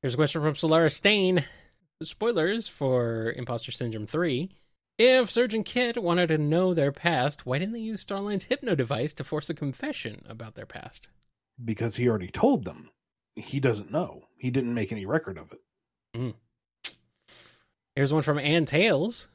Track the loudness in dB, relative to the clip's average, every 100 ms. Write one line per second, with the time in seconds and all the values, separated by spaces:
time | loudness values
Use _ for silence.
0 | -4 0 0 2 -2 0 2 4 4 4
1 | 4 4 4 2 0 -12 _ _ _ _
2 | -12 -4 0 2 0 0 -6 -4 0 2
3 | 0 -2 -4 -6 -6 -6 -6 -6 -4 -6
4 | -4 -2 0 0 -4 -10 _ _ _ _
5 | 6 6 4 2 2 0 -2 -2 0 0
6 | 2 2 4 2 4 4 4 4 2 2
7 | 0 2 0 -2 -4 -2 -2 -6 -8 -8
8 | -6 -6 -2 -4 -2 -4 0 0 0 0
9 | -4 -6 -6 -6 -4 -6 -6 -6 -8 -8
10 | -10 -12 -16 -16 -14 -14 -16 -14 -16 -20
11 | -20 _ _ _ _ _ -6 -4 -4 0
12 | 2 2 -2 2 4 4 0 -12 -20 _
13 | _ _ _ -16 -6 0 2 0 -2 -4
14 | -4 -8 _ _ -4 -2 -2 -2 -4 -6
15 | -2 -4 -4 -12 -14 -20 _ _ _ _
16 | _ -8 -8 -10 _ _ _ _ -18 -18
17 | _ _ _ -20 -20 _ _ _ _ 0
18 | 2 2 2 0 2 2 2 2 4 2
19 | 0 -4 -10